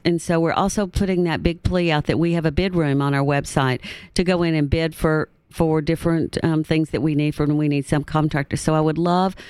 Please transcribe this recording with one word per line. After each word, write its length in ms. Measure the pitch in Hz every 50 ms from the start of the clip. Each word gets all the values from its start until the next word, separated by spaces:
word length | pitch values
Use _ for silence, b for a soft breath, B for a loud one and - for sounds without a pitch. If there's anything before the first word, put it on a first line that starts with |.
| -
And 160 | 175 170 160
so 180 | - - 170 165
we're 120 | 165 156
also 340 | - - 190 190 - 214 202 180
putting 360 | - - 202 185 185 175 175
that 180 | 165 151 -
big 200 | 165 175 165 175
plea 280 | - - 180 180 175 165
out 140 | 151 151 -
that 120 | - 113 139
we 140 | 170 170
have 140 | 170 170 156
a 60 | 160
bid 220 | 143 180 185 196 180
room 260 | 170 156 143 139 143
on 120 | 139 143 143
our 100 | 139 139
website 560 | 147 143 143 - - - 147 135 127 123 - B B B B B B -
to 100 | - 180
go 180 | 185 180 170
in 120 | 170 165 160
and 160 | 156 143 139
bid 240 | 160 165 165 160 -
for, 340 | - 175 160 156 156 - _ _ _ _ _
for 300 | - - 165 160 156 156
different, 580 | 147 165 160 - - 170 165 160 113 - - - -
um, 180 | 165 160 156
things 280 | 156 - 160 156 156 -
that 100 | - 110
we 140 | 143 160 147
need 180 | 147 147 151 -
for 120 | - 147
when 100 | 143 147
we 100 | 151 151
need 180 | 147 143 143 135
some 200 | - 156 147 139
contractors. 560 | - - 156 156 151 - 139 139 - - -
So 140 | - 160 156
I 40 | 156
would 160 | 156 156 151 165
love 360 | 170 175 175 180 190 190 185 B B